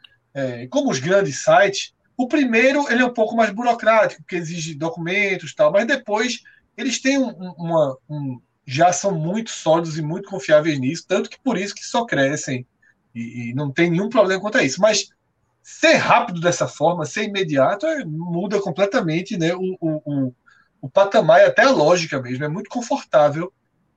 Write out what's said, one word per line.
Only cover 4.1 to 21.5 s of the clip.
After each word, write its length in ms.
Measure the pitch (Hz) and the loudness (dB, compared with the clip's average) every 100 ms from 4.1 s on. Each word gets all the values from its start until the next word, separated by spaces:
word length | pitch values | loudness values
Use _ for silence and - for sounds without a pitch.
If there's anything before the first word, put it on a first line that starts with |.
| - | -2
porque 140 | - 175 | -8 -8
exige 380 | 160 175 160 | -6 -8 -8
documentos 760 | 143 165 170 165 202 202 147 143 | -6 -6 -6 -4 -2 -2 -4 -6
e 20 | |
tal, 160 | - 151 | 0 2
mas 140 | 196 233 | 4 2
depois 560 | - - 214 247 - _ _ _ - | -2 -2 -2 -2 -6 _ _ _ -8
eles 240 | 254 - | -6 -2
têm 160 | 269 277 | 0 0
um, 100 | 233 | 0
um, 260 | 175 180 156 | -6 -14 -8
uma, 400 | 165 165 143 131 - | -2 2 2 -2 -10
um, 300 | 151 139 123 _ _ - | -8 -8 -8 _ _ -6
já 260 | 131 175 | 2 2
são 200 | 175 196 165 | 2 -2 -2
muito 340 | 165 214 226 | -4 -4 -6
sólidos 460 | - 160 165 165 151 | -6 0 0 0 -6
e 60 | |
muito 260 | 151 180 202 | -6 -8 -8
confiáveis 500 | 190 - 151 160 143 | -8 2 2 4 -2
nisso, 260 | 127 165 - | -2 -4 -2
tanto 240 | 196 226 | -2 -4
que 80 | - | -6
por 160 | 262 180 | -4 -4
isso 180 | 202 | -4
que 100 | - - | -10 -6
só 180 | 254 | -4
crescem 640 | 233 277 139 147 - 131 - _ _ _ _ | -2 0 0 -2 -6 -8 -10 _ _ _ _
e, 360 | 117 117 120 117 | -12 -10 -10 -8
e 40 | |
não 160 | 127 147 | -4 -4
tem 180 | 135 175 | 0 2
nenhum 200 | 170 214 | 2 0
problema 300 | 233 190 190 | 2 2 2
quanto 160 | 208 254 | -2 0
a 40 | |
isso. 160 | 269 - | 0 2
Mas 280 | 214 208 - _ _ _ _ _ | 2 2 -4 _ _ _ _ _
ser 320 | - - 311 | -20 0 4
rápido 460 | 302 - 143 170 170 | 4 4 2 2 -2
dessa 260 | 175 175 - | -2 0 -4
forma, 400 | - 156 175 147 | 0 0 0 -4
ser 160 | 214 | -6
imediato, 600 | 208 196 175 139 139 202 320 | -4 -4 -2 2 2 2 -2
é, 180 | 302 | -4
muda 560 | 170 156 175 170 202 202 | -6 -8 -6 -4 -2 -2
completamente, 800 | 196 185 202 - 170 160 185 190 | -2 -2 0 0 -2 -4 -4 -4
né, 160 | 160 | -2
o, 220 | 185 185 185 | -2 -4 -4
o, 220 | 165 156 | -4 -4
o, 300 | 147 143 131 - _ _ _ _ | -4 -4 -4 -6 _ _ _ _
o 80 | 139 | -2
patamar 500 | - 196 - 156 175 | 2 2 2 6 6
e 40 | |
até 180 | 202 | 6